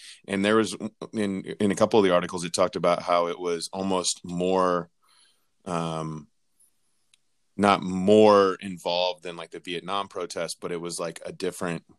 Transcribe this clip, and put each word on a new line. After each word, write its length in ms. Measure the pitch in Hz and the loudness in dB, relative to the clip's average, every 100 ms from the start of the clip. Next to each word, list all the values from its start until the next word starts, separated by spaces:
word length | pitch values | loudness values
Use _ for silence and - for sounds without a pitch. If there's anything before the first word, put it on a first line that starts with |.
| - - - | -20 -18 -6
And 160 | 98 | -2
there 140 | 101 110 | 2 2
was, 180 | 107 98 107 - - | 2 -4 -12 -12 -10
in, 300 | 113 101 95 - - | -6 -4 -6 -8 -2
in 100 | 104 | 0
a 60 | 85 | 2
couple 240 | 110 117 | 4 4
of 40 | 95 | 4
the 80 | |
articles, 300 | 87 87 92 | 4 0 -6
it 100 | 85 | -6
talked 220 | - 90 90 | 0 0 0
about 260 | 87 85 | 0 0
how 240 | - 87 85 | 2 2 0
it 100 | 85 | -2
was 300 | 87 85 80 | -4 -4 -6
almost 480 | 95 95 92 87 - | -6 -2 -2 -2 -6
more, 640 | 90 87 90 92 92 87 85 _ _ _ _ _ _ _ - | -6 -4 0 2 2 0 -4 _ _ _ _ _ _ _ -6
um, 640 | 85 82 80 78 78 73 _ _ _ _ _ _ _ _ _ _ _ _ - | -4 -4 -6 -8 -10 -14 _ _ _ _ _ _ _ _ _ _ _ _ 0
not 260 | 101 92 | 4 4
more 720 | 92 95 95 107 107 101 98 92 | 0 -2 4 8 8 8 6 0
involved 640 | 98 90 90 87 90 90 | -8 -8 -4 -2 -2 -4
than, 140 | 90 85 | -10 -12
like, 140 | 82 | -12
the 100 | 87 | -14
Vietnam 480 | 90 85 85 98 98 | -10 -10 -6 -8 -8
protest, 500 | 98 87 92 82 - | -10 -8 -6 -8 -8
but 120 | 90 | -10
it 80 | 87 | -8
was, 180 | 85 82 | -8 -8
like, 220 | 85 82 - | -8 -10 -14
a 60 | |
different 500 | 82 90 87 90 82 - | -8 -8 -6 -6 -6 -10